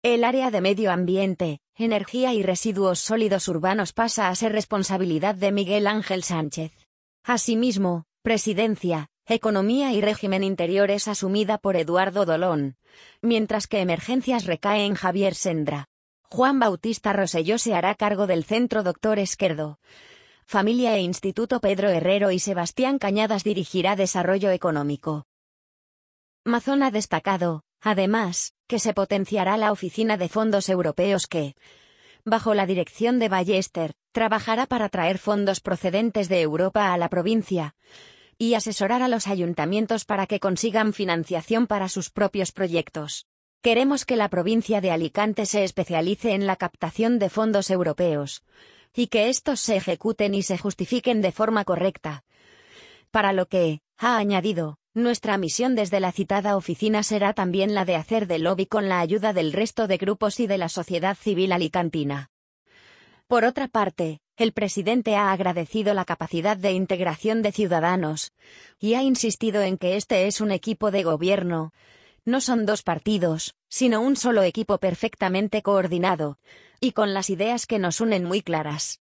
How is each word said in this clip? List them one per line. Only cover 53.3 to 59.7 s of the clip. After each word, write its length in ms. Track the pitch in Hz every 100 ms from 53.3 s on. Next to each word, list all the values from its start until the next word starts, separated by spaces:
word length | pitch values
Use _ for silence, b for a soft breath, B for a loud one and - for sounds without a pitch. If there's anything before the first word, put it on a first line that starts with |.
lo 140 | 190 185
que", 340 | 185 165 151 _ _
ha 180 | 226 233
añadido, 600 | 202 196 185 175 156 151 _
"nuestra 440 | 220 240 233 - 196
misión 360 | 170 - 247
desde 240 | 240 202 196
la 140 | 185
citada 440 | 185 190 202 202 196
oficina 460 | - 170 214 214
será 300 | 214 214 202
también 420 | 214 185 190 196
la 100 | 208
de 120 | 185 170
hacer 320 | 156 226 196
de 100 | 165
lobby 280 | 165 185 196
con 220 | 214 196
la 120 | 180
ayuda 320 | 170 208 214
del 200 | 185 156
resto 360 | 165 220